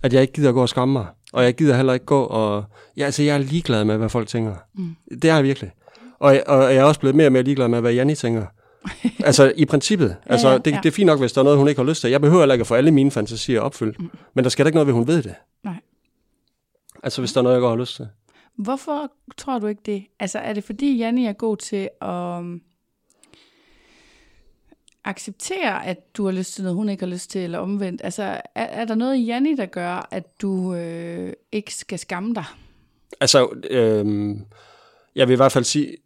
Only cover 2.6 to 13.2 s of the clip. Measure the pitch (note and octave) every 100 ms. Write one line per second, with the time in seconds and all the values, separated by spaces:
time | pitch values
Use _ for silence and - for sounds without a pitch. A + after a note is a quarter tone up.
2.6 | G#2 _ - - C#3 C3 D3 C#3+ C3+ D#3+
3.6 | E3+ A2+ G#2+ G#2+ A2 A#2+ A2 A#2+ A2 F#2
4.6 | _ - F3 E3 - B2 D#3+ D#3+ C3+ C3+
5.6 | G2 - _ _ - _ C#3+ C3+ - C#3
6.6 | C3 C3+ C#3 D3+ C3+ C#3 D#3 B2+ B2+ C#3
7.6 | B2 A#2+ A#2 A#2+ C3+ D3+ A#2+ A2+ G#2 _
8.6 | _ _ - - B3 - - - C3+ -
9.6 | D3+ D3 - G#3 B2+ F2+ - B2 C3+ C3
10.6 | C#3 D3 F3 D3+ G3 D3+ B2+ - C3+ D3
11.6 | C#3+ C#3 C3 D#3+ A#2+ C3+ D3 F3+ D3 B2+
12.6 | A2+ A#2 C#3+ D3+ C#3 C3+